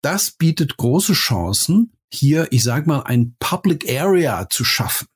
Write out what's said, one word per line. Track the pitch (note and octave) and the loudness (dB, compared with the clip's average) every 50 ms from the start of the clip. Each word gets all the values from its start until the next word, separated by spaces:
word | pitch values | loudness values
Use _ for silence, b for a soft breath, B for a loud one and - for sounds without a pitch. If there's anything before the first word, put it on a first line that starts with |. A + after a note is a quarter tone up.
Das | - C#3 F3 G3+ - - | -2 -2 -2 -2 -4 -6
bietet | - _ E3 D#3+ D#3+ - E3 C#3 - | -4 _ 0 0 2 0 -2 -4 -2
große | - - A#2+ C3 F3 G3 - | -2 -2 0 2 2 2 2
Chancen, | F#3+ - - - A#2+ F2+ E2+ F2 G2+ - - - E3+ G#3 A#3 A#3 _ _ _ _ | 0 0 0 0 -2 -2 -2 -2 -2 -2 0 2 2 2 2 2 _ _ _ _
hier, | - - - C#3 D3+ D#3+ E3 - | -6 0 2 2 2 2 0 2
ich | - B2 | 0 0
sag | A2 B2 A#2+ D3 D3+ | 0 2 -2 0 0
mal, | D#3+ D3 C3+ | 0 0 0
ein | - - B2+ A#2+ A#2+ A#2+ - _ | 0 0 2 2 2 0 -2 _
Public | - - F3+ F#3 - G3 E3 D3 - - | -6 -4 -4 0 0 0 0 0 -2 -4
Area | B2+ C3+ D#3 G3 F#3+ F3+ E3 C3+ G#2 E2+ F#2+ - | -2 0 2 2 2 4 2 2 0 -2 -4 -4
zu | - - B2 | -4 -4 -2
schaffen | - - - B2 A#2 - - - _ _ | -2 -2 -2 -2 -2 -2 -6 -6 _ _